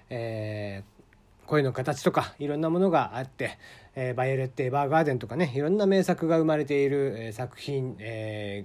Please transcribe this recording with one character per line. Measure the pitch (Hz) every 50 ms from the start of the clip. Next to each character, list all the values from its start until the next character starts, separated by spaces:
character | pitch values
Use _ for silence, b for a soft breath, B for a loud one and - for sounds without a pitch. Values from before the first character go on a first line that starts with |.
| B _
え | 131 117 117 113 110 110 107 107 107 107 104 101 98 98 101 - _ - - _ _ _ _ _ _ _ -
ー、 | -
声 | 151 151 139
の | 131 127
形 | - 131 151 147 - -
と | -
か、 | - 151 131 - - -
い | 143
ろ | 143 147
ん | 151
な | 160 160
も | 165 180
の | 190 190
が | 165 147 123 - 104 123
あ |
っ | 131 131
て | - - 131 110 - B B B B B B B B
「え | 135 131 127
ー、 | 123
バ | 120 127 135
イ | 135
オ | 131
レ | 131
ッ | 131
ト・ | - -
エ | 139 127
ヴ |
ァ | 127 143 143
ー | 135
ガ | 151 160
ー | 165
デ | 147 131
ン」 | 120
と | 117
か | 104 -
ね、 | 156 180 147 120
い | 135
ろ | 143 156
ん | 190 214
な | 202 190
名 | 196 190 185
作 | 185 180 - - 160
が | 165 165
生 | 160
ま | 160 156 151
れ | 147
て | 139 143 143 139
い | 139
る、 | 139 143 139 139 101 113
え | 113 113
ー、 |
作 | 107 113 127 - - -
品、 | - - 143 135 127 127 110 92
え | 107 113 117 110 110 107 107 107 104 101 101 104 95